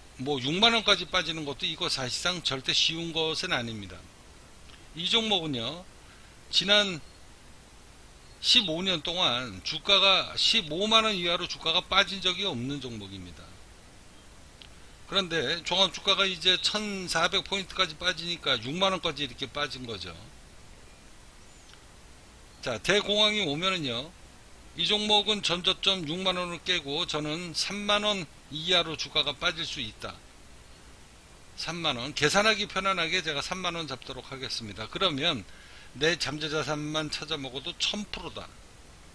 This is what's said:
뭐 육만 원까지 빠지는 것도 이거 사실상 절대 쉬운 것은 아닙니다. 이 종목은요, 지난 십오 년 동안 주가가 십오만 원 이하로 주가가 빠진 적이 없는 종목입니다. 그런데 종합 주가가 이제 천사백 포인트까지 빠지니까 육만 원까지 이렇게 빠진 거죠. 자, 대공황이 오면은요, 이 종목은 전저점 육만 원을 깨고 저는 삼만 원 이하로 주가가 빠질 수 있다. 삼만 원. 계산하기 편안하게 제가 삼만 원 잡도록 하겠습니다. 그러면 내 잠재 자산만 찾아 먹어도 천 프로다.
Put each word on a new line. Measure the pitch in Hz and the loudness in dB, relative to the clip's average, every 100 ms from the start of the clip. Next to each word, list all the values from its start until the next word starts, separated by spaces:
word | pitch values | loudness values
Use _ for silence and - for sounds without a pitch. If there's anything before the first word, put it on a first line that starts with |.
| - - | -18 -8
뭐 | 131 143 | -2 -2
육만 | 127 175 233 | 0 4 4
원까지 | 226 208 190 180 | 4 4 2 2
빠지는 | 185 160 160 143 | 0 0 -4 -6
것도 | 139 | -4
이거 | 180 160 170 | -6 -2 -2
사실상 | 139 127 - 175 180 | -2 -2 -2 -2 -2
절대 | - 135 151 | -2 -2 0
쉬운 | - - 165 170 | 2 2 2 -2
것은 | 160 160 156 185 | 0 0 0 0
아닙니다. | 147 117 110 95 87 - - - - - - - - - | 0 -2 -6 -10 -12 -16 -20 -20 -20 -20 -20 -20 -20 -16
이 | 160 185 | -6 2
종목은요, | 226 220 190 160 127 117 165 - - - - - - - | 2 4 2 0 -2 -4 -6 -14 -20 -20 -20 -20 -20 -2
지난 | - 180 208 202 165 - - - - - - - - - - - - - - | 0 6 6 4 -2 -10 -18 -20 -20 -20 -20 -20 -20 -20 -20 -20 -20 -20 -4
십오 | - 247 190 160 | 4 4 4 0
년 | 190 175 | 0 0
동안 | 175 175 170 120 127 95 | -2 2 2 2 -2 -6
주가가 | - 156 - 196 196 185 - - | -6 -4 4 6 8 6 4 0
십오만 | - 226 160 160 214 220 | 4 4 2 0 4 4
원 | 220 | 4
이하로 | 196 175 180 180 | 2 0 0 -2
주가가 | - 160 170 | -4 0 0
빠진 | - 190 185 190 | 2 2 2 2
적이 | 185 175 196 | -2 0 -2
없는 | 131 123 143 | -2 -4 -4
종목입니다. | 123 113 98 95 87 82 - - - - - - - - - - - - - - - - - | -6 -10 -10 -12 -12 -14 -16 -18 -18 -20 -20 -20 -20 -20 -20 -20 -20 -18 -18 -18 -20 -18 -4
그런데 | 185 180 160 127 170 | -2 0 0 0 0
종합 | 151 180 190 | 2 4 4
주가가 | - 202 185 190 | 2 2 4 4
이제 | 175 175 180 | 2 4 4
천사백 | - 208 208 196 175 165 175 190 | 4 0 -2 -4 0 2 4 2
포인트까지 | - 196 185 - 180 151 | 0 -4 -2 0 0 0
빠지니까 | 175 165 170 170 143 127 | -2 -2 -4 -4 0 0
육만 | 117 170 190 | 0 2 2
원까지 | 185 170 143 | 2 -2 -2
이렇게 | 143 - 127 | -4 -4 -6
빠진 | 147 143 127 120 | -4 -4 -4 -8
거죠. | 104 95 82 - - - - - - - - - - - - - - - - - - - - - - - - | -8 -8 -12 -14 -18 -20 -20 -20 -20 -20 -20 -20 -20 -20 -20 -20 -20 -20 -20 -20 -20 -20 -20 -20 -20 -20 -10
자, | 135 110 | -6 -4
대공황이 | - 202 196 208 214 208 | 4 4 4 4 4 4
오면은요, | 180 143 190 185 139 117 151 - - - - - - - | 0 0 0 0 -2 -4 -6 -14 -20 -20 -20 -20 -14 -4
이 | 170 | 0
종목은 | 208 214 208 202 214 | 2 4 4 4 0
전저점 | - 175 175 180 196 190 151 | 0 0 0 2 0 0 -2
육만 | 175 190 180 | 0 0 0
원을 | 175 175 | -2 -4
깨고 | - 175 139 147 175 | -2 -2 -2 -4 -2
저는 | 156 151 156 175 | -2 -2 -4 -4
삼만 | 151 - 202 208 208 | -2 -2 -2 0 2
원 | 208 196 160 - - | 2 0 -4 -12 -10
이하로 | 147 160 180 165 151 | -6 2 4 2 -2
주가가 | 143 156 139 | -2 0 0
빠질 | 139 170 165 | 0 -2 -2
수 | 160 156 | -6 -6
있다. | 110 - 107 - - - - - - - - - - - - - - - | -8 -8 -10 -10 -18 -20 -20 -20 -20 -20 -20 -20 -20 -20 -20 -20 -18 -10
삼만 | - 170 160 123 | -8 -4 -2 -2
원. | 131 | -4
계산하기 | 127 147 190 220 214 208 | 2 4 6 6 4 0
편안하게 | - 196 185 160 185 | 0 2 2 2 0
제가 | 160 143 | 0 -4
삼만 | - 180 180 | -4 -2 -2
원 | 170 151 | -4 -6
잡도록 | 131 - 131 - | -8 -10 -12 -10
하겠습니다. | 131 131 - 110 98 117 | -8 -6 -6 -6 -8 -6
그러면 | 170 185 139 165 135 92 - - - - | 0 0 2 0 -2 -6 -16 -18 -18 -14
내 | 123 151 175 | 0 2 2
잠재 | 135 151 156 | -2 -4 -2
자산만 | 156 131 151 151 156 151 | -2 0 -2 -2 -4 -4
찾아 | - 151 156 | -6 -6 -6
먹어도 | 131 143 170 165 | -6 -8 -8 -4
천 | - 208 208 | -2 -2 -6
프로다. | - 165 - - - - - - - - | -8 -8 -10 -12 -16 -20 -20 -20 -20 -20